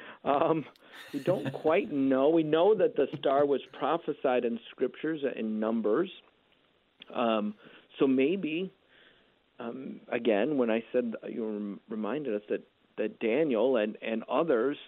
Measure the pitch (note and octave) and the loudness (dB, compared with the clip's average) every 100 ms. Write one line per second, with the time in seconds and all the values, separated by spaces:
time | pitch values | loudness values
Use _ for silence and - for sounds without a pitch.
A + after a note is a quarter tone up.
0 | - - C#3 C#3 E3 D#3+ C3 - - - | -20 -6 0 2 2 0 -4 -12 -20 -20
1 | - C#3 E3+ F#3+ C3+ - D#3 F3 - C#3+ | -12 -4 -2 -2 -2 -2 2 2 2 0
2 | C3+ C3 C#3 E3+ D#3 D#3 F#3+ G#3+ E3 D3+ | 2 4 4 4 4 4 6 4 2 2
3 | C#3 D3 D3 C3+ D3 C3 - - C#3 E3 | -2 0 0 2 4 0 -4 -4 -2 -2
4 | - C#3+ C#3 B2 A#2+ A#2 - - B2+ - | -4 -4 0 2 0 -4 -8 -4 -4 -4
5 | D3+ D#3+ C3+ - A2 G#2+ A2 A2+ G#2+ A#2+ | -6 -2 -4 -4 -4 -2 0 0 2 0
6 | F3+ - - _ _ _ _ _ _ _ | 0 -8 -20 _ _ _ _ _ _ _
7 | - - A#2 A2 G#2 - - - - - | -10 -2 0 0 -2 -8 -16 -20 -12 0
8 | C#3 C3 C3+ F#3 D3+ D#3+ F#3 - _ _ | 2 4 2 0 -4 -4 -6 -10 _ _
9 | - _ _ _ _ - A#2 B2+ C3 - | -20 _ _ _ _ -12 -10 -10 -12 -14
10 | - B2 A#2 G2+ B2+ C#3+ A#2 A2+ A2+ B2 | -6 -2 2 2 2 2 2 0 0 -2
11 | A#2+ A2 - - A2 G#2 G#2 G2 - A2 | -2 -4 -8 -6 -4 -4 -6 -8 -10 -6
12 | G#2 C#3 C#3 G#2 - G#2 - _ _ - | -4 -4 -4 -4 -4 -6 -8 _ _ -6
13 | G#2+ - A2+ B2+ D#3+ A2 B2+ B2 G#2+ G#2+ | -6 -2 0 2 2 2 2 2 0 -4
14 | - A2+ - B2+ E3 A#2+ C3 D3 | -6 -6 -2 -2 2 2 0 -4